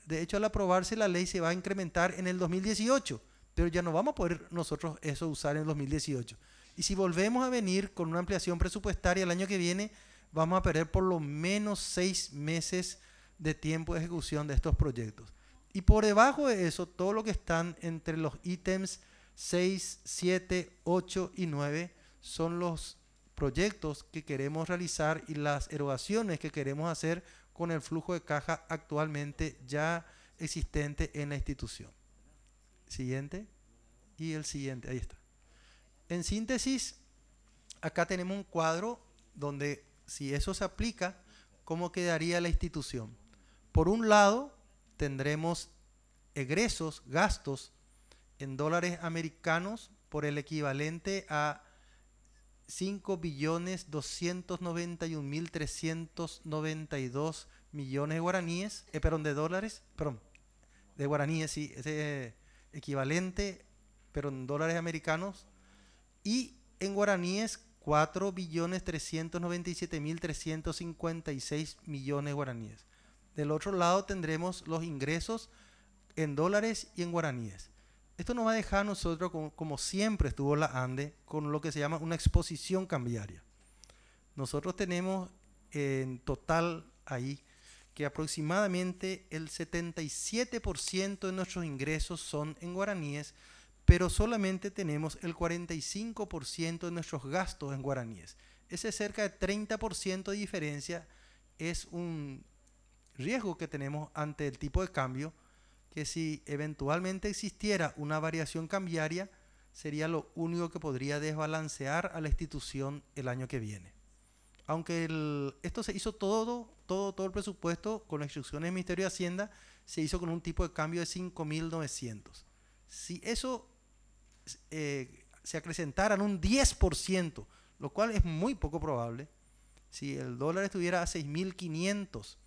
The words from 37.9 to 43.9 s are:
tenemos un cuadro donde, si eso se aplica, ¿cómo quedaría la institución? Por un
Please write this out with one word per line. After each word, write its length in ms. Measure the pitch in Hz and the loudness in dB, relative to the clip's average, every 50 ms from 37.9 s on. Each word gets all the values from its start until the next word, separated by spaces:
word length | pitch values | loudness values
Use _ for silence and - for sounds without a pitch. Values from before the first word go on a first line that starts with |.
| - 175 170 | 2 2 2
tenemos 280 | - 190 180 180 185 196 | 2 0 -2 -2 -4 -4
un 80 | 202 190 | -6 -6
cuadro 560 | - - 170 160 160 165 170 202 233 240 - - - - - _ _ - | -4 0 2 2 4 2 2 -2 -4 -6 -8 -14 -20 -20 -20 _ _ -10
donde, 500 | - 143 143 143 139 143 147 147 - - _ _ _ - | -6 -4 -4 -2 -2 -2 -2 -2 -4 -8 _ _ _ -16
si 260 | - - - 143 135 143 | -14 -10 -6 -4 -2 0
eso 220 | 143 - 190 185 | 0 0 0 0
se 80 | - 202 | -2 -2
aplica, 580 | 185 - - 220 233 - - 180 185 190 - - - - - - _ _ _ - | -2 -2 -2 -2 -2 0 -2 -4 -4 -4 -8 -20 -20 -20 -20 -20 _ _ _ -6
¿cómo 280 | - 160 170 175 175 | -4 -2 -2 -2 -2
quedaría 500 | - 190 175 175 165 156 160 170 175 175 | -2 0 2 2 2 2 2 2 2 2
la 80 | 175 170 | 2 4
institución? 640 | - - - 165 - 151 131 - - 123 110 110 117 - - _ - - - - - _ _ _ | 2 2 2 0 -4 -4 -6 -4 -6 -6 -8 -8 -14 -18 -20 _ -20 -20 -20 -20 -20 _ _ _
Por 160 | - 156 160 | 6 6 8
un 220 | 180 | 8